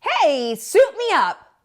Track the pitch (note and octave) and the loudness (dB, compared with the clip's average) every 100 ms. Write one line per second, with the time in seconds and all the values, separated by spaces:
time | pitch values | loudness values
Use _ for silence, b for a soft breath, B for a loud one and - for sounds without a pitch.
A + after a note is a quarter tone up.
0 | - E5 F4 C#4 A#3+ A3+ - F#4+ C5+ C5 | -4 0 0 0 -4 -8 -2 2 2 2
1 | A#4+ F#4+ F#3+ F3 _ _ | -2 0 0 -4 _ _